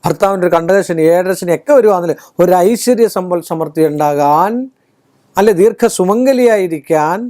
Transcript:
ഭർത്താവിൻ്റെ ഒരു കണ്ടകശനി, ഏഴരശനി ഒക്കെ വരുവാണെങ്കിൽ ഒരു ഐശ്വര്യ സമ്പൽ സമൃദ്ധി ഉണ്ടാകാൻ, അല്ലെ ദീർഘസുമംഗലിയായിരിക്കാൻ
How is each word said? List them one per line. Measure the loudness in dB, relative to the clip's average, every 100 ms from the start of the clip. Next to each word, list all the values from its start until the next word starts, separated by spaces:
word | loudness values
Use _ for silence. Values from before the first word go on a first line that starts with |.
ഭർത്താവിൻ്റെ | -4 -2 -2 0 0
ഒരു | 0
കണ്ടകശനി, | 0 0 0 0 2
ഏഴരശനി | 2 0 -4 -4 -4
ഒക്കെ | 2 2
വരുവാണെങ്കിൽ | 4 0 -2 -6 -10 -2
ഒരു | 2 4 2
ഐശ്വര്യ | 0 0 0 0 -2
സമ്പൽ | -6 -6 -6
സമൃദ്ധി | -8 -6 -2 -2
ഉണ്ടാകാൻ, | 0 -2 0 0 2 0 -2 -8 _ _ _ _ _ _ 0
അല്ലെ | 0 4
ദീർഘസുമംഗലിയായിരിക്കാൻ | 2 2 -2 0 -2 0 0 2 2 2 -2 -6 -4 -2 0 -4 -8